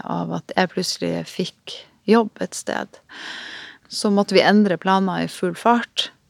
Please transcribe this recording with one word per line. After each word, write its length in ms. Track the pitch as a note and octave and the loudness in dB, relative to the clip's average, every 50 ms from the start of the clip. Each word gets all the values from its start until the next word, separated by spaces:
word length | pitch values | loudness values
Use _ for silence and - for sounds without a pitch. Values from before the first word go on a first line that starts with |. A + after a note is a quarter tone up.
| - - | -6 -6
av 220 | - E3+ F3 E3 E3+ E3+ | -4 -4 -4 -4 -6 -8
at 140 | - - - | -8 -4 -2
jeg 160 | F#3 F#3 F3 | 0 0 0
plutselig 400 | - F#3 F3 - - - F3 E3+ E3 E3+ E3 - | -2 -4 -4 -4 -4 -4 -4 -4 -4 -4 -6 -8
fikk 460 | - - F#3 - - _ _ - - - - - _ _ _ - | -6 -6 -6 -6 -8 _ _ -16 -16 -16 -18 -20 _ _ _ 4
jobb 320 | A3 A#3 A3 A3 - - | 4 4 4 2 -4 -8
et 160 | F#3 F#3 - - | -8 -8 -8 -10
sted. 420 | - - - - - - - - _ _ - - - - - - - - - - - - - - _ _ | -6 -6 -4 -4 -6 -8 -12 -20 _ _ -18 -16 -14 -14 -14 -14 -14 -14 -16 -16 -16 -18 -20 -20 _ _
Så 200 | - - - G#3+ | -8 -2 0 2
måtte 240 | G3+ G3+ G3+ - G3 | 2 2 2 4 4
vi 80 | F#3 | 4
endre 380 | - E3+ G3+ G#3+ G#3 G3 E3+ D#3+ | 6 8 6 6 6 4 2 0
planer 440 | - F#3+ F#3+ F#3+ F#3+ F#3+ F3 E3 E3+ | 2 2 2 2 2 0 0 -2 -4
i 40 | E3 | -4
full 240 | - - - F3+ E3+ | -4 -4 -4 -4 -4
fart. 540 | - - A3+ A#3+ A#3+ A3+ - _ - - - - _ _ | 0 2 2 2 2 0 -2 _ -6 -6 -6 -10 _ _